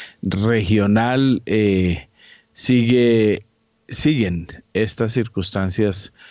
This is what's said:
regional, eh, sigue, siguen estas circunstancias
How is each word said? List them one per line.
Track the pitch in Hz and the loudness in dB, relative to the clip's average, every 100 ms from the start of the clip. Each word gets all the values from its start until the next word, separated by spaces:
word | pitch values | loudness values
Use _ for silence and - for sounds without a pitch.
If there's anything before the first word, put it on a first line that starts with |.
| - _ | -18 _
regional, | 98 92 107 113 90 107 101 104 117 127 135 120 - | -6 -2 0 0 2 2 2 2 2 0 0 0 -2
eh, | 107 104 95 90 82 - _ _ - _ | 0 2 2 0 -2 -8 _ _ -20 _
sigue, | - - 127 117 123 120 113 107 101 - _ _ _ - | -10 0 2 4 4 4 4 2 0 -6 _ _ _ -14
siguen | - 151 151 101 85 82 - _ | -4 0 0 -2 -4 -8 -16 _
estas | - 107 - 113 | -4 -4 -2 -2
circunstancias | 123 113 - 92 101 95 90 104 95 - _ - | -2 -4 -6 -6 -4 -4 0 -2 -2 -10 _ -20